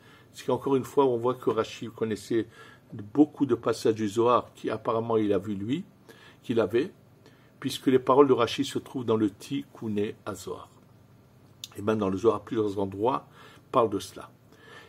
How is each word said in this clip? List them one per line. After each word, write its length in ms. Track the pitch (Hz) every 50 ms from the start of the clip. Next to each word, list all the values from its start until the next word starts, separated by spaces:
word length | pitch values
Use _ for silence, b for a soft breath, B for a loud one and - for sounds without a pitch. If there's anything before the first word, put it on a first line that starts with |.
| b b b b b b -
c'est 120 | - -
qu'encore 300 | - 127 123 - 135 139
une 80 | 131 117
fois, 240 | - - 147 139
on 100 | 131 123 117
voit 160 | 117 127 123
que 160 | 123 - 127
Rashi 360 | 107 110 107 - - - 120
connaissait 600 | 110 - - 117 113 107 101 - - 120 113 104 B B B B B B B B - -
beaucoup 540 | 110 104 104 - 139 151 147 - - 147
de 80 | 120 117
passages 400 | 117 - 123 113 - - 120 110
du 140 | 107 110 104
Zohar 420 | 101 113 113 120 120 107 - - -
qui 140 | - - 127
apparemment 460 | 113 107 - 123 113 113 113 117 113
il 160 | 110 107 101 101
a 60 | 92
vu 160 | 98 110 104
lui, 300 | 95 101 113 139 175 196 - - _ B B B B B B B B -
qu'il 160 | - 120 113
avait, 320 | 107 - 110 120 151 202 - - - - - _ b b b b b b b _
puisque 260 | - 131 127 - -
les 140 | 139 127 127
paroles 260 | 127 - 127 135 147
de 60 | 131 127
Rashi 320 | 113 120 113 - - 139
se 160 | - - -
trouvent 240 | - - - 135 120
dans 120 | 113 113
le 140 | 110 110 101
Tikkuné 840 | 95 - - - 139 143 143 - - - 123 110 104 104 101 110 110 - _ 110 98
Zohar. 340 | - - 92 - - - - _ - - _ - - _ _ - - - _ _ _ - - - - - - -
Et 60 | - 101
même 160 | 107 110 107
dans 100 | 101 95
le 100 | 95 92
Zohar, 220 | 104 113 104 101
plusieurs 400 | - - 127 113 107 104 98 104
endroits 480 | 98 98 95 98 107 123 139 143 - B B B B B B B B -
parlent 200 | - 131 117 104
de 100 | 98 101
cela. 300 | - - - - - - - _ _ B B B B B B B B